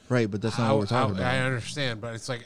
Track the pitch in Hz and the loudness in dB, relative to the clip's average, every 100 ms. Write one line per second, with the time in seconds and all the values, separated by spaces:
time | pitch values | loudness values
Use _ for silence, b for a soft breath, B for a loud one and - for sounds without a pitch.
0 | - 123 110 101 110 113 113 110 98 120 | -2 2 2 0 -2 0 4 4 4 2
1 | 135 95 123 131 127 127 107 143 131 113 | 2 0 0 0 0 -2 -4 -4 -4 -4
2 | 117 113 - 120 | -8 -10 -8 -8